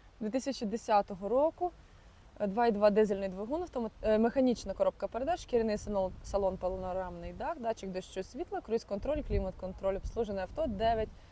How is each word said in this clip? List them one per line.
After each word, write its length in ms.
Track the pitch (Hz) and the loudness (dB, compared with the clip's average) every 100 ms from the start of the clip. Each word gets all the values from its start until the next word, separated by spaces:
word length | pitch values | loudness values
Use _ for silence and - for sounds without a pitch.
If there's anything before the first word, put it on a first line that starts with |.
| - - | -20 -8
дві 100 | 214 | -2
тисячі 360 | 254 277 247 208 | -2 -2 -4 -4
десятого 600 | 226 - 208 202 180 202 | -4 4 4 4 -2 0
року, 440 | 247 311 - 349 - - - - - - - | 2 2 2 -4 -4 -20 -20 -20 -20 -16 -4
два 260 | 202 202 233 | -2 2 2
і 60 | |
два 180 | 208 208 | 6 6
дизельний 380 | 208 208 196 196 | 6 4 2 -2
двигун, 340 | 185 220 320 | -6 -4 -4
автомат-, 300 | 349 254 220 - | -4 -4 -6 -4
е, 160 | 214 214 | 2 4
механічна 560 | 226 269 254 233 196 | 4 4 2 2 -2
коробка 340 | - 190 - 196 | 2 2 2 -4
передач, 320 | 233 269 349 | -4 -2 -2
шкіряний 380 | - 233 226 208 | 0 2 2 0
салон, 340 | - 202 190 - | -2 -2 -2 -4
салон, 340 | - 202 190 185 | -4 0 0 0
панорамний 760 | 185 190 185 185 180 175 175 | -4 -2 -4 -4 -4 -8 -10
дах, 260 | 180 269 320 | -6 -6 -4
датчик 320 | 226 226 196 | -4 -4 -4
дощу, 320 | 185 - 190 | -6 -6 -8
світла, 380 | 190 247 359 370 | -8 -8 -6 -6
круїз-контроль, 640 | - 226 - 202 254 302 | -2 -2 -2 -4 -2 -2
клімат-контроль, 760 | 254 208 190 - 185 - 190 190 | 0 -2 -2 -6 -10 -4 -2 -2
обслужене 460 | - 220 214 196 | -2 -2 -2 -2
авто, 240 | 185 - 311 | -4 -2 -2
дев'ять 440 | 196 226 226 214 - - | 2 2 2 0 -6 -20